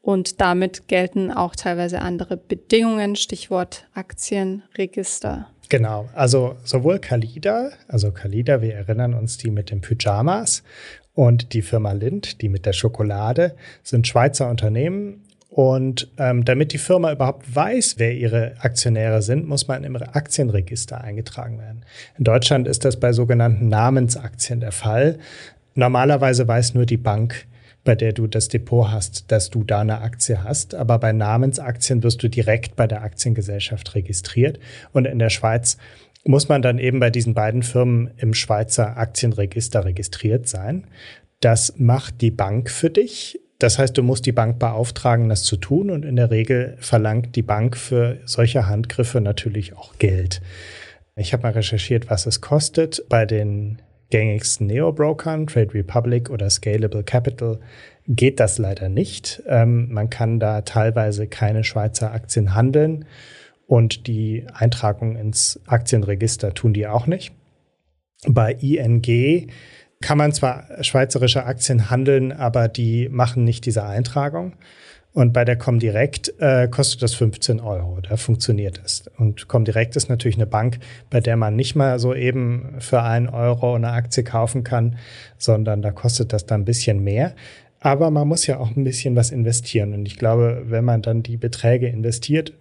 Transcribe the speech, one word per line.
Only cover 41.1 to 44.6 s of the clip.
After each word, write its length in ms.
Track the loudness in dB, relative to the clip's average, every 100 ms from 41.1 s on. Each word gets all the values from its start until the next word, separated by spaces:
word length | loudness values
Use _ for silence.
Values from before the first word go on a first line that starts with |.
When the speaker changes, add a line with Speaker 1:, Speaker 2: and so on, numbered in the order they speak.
| -20 _ _
Speaker 2:
Das 320 | 2 2 0 0
macht 440 | 2 2 -2 -2
die 100 | -2
Bank 380 | 0 -2 -2 -4
für 220 | -2 0
dich. 480 | 0 -2 -4 -14 -16 _ _
Das 160 | 2 4
heißt, 200 | 2 2
du 60 |
musst 220 | 0 0 0
die 60 |
Bank 260 | 2 0
beauftragen, 720 | 0